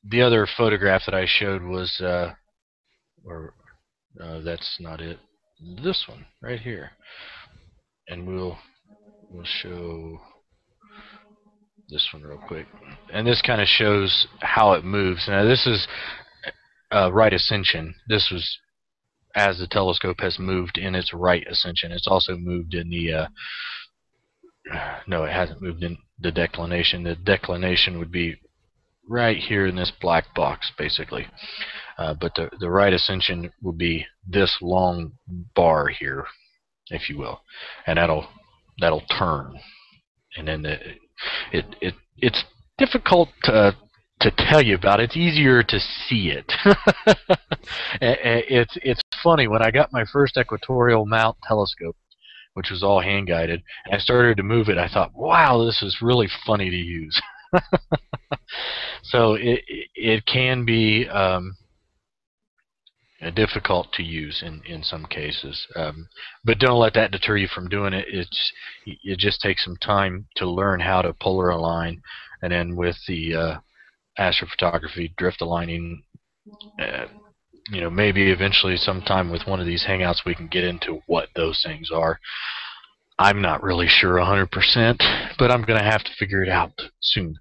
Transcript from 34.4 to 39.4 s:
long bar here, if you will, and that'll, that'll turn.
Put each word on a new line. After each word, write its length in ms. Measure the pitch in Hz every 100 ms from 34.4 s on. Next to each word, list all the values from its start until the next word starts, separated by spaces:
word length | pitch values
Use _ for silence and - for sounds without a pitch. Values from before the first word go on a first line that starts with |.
| 95 -
long 500 | 87 90 90 87 82 - - 90 87
bar 340 | - 85 78 73
here, 360 | - - 67 - - _ _ _ _ -
if 240 | 78 -
you 80 | 73
will, 240 | 62 - _ - - - -
and 120 | 82
that'll, 280 | 85 78 - - _ _ _ -
that'll 240 | 87 78 - -
turn. 360 | 90 76